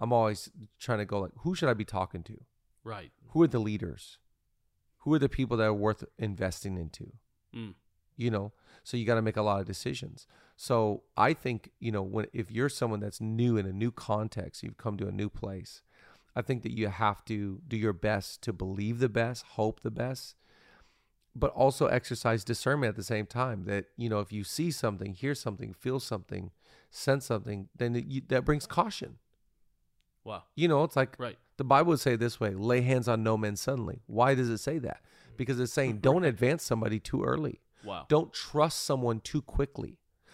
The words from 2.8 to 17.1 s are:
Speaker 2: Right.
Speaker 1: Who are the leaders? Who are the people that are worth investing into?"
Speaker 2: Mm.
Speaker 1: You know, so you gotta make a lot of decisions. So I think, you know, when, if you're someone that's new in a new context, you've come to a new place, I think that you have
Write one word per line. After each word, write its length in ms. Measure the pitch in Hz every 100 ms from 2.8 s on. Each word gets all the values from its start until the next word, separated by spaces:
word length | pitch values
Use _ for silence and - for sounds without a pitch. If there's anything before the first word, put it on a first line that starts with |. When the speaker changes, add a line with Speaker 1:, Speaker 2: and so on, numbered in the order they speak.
Speaker 2:
Right. 280 | 110 104 80 _ -
Speaker 1:
Who 140 | 156
are 40 | 160
the 120 | 120
leaders? 580 | 107 107 87 60 - - _ _ _ _ _ _ _ _
Who 160 | 147
are 40 | 156
the 80 | 135
people 280 | - 120 117
that 60 | 110
are 60 |
worth 320 | 104 107 107 - -
investing 580 | 110 98 92 - 98 92
into?" 360 | 80 - - - _ _ _
Speaker 2:
Mm. 200 | 117 110 - _ _ _ -
Speaker 1:
You 140 | 117
know, 200 | 107 104 - _ -
so 140 | - 123
you 80 |
gotta 180 | 113 113
make 140 | 110 107
a 60 |
lot 180 | 107 98
of 60 | 90
decisions. 600 | 98 131 135 - - - _ _ -
So 480 | - 120 107 101 - -
I 160 | 120
think, 360 | 156 127 113 - _
you 140 | 117
know, 100 | 104
when, 240 | 95 104 -
if 180 | - 107
you're 180 | 113 139
someone 300 | - 120 107
that's 220 | 104 -
new 360 | 110 113 120 110
in 100 | 95
a 60 |
new 200 | 95 117
context, 720 | - - 107 107 - 90 -
you've 120 | - -
come 200 | 113 101
to 100 | 98
a 60 |
new 160 | 98 104
place, 520 | - 101 95 - - _ _ - - _ 123
I 60 |
think 200 | 117 123
that 80 | -
you 160 | 113 104
have 360 | 95 107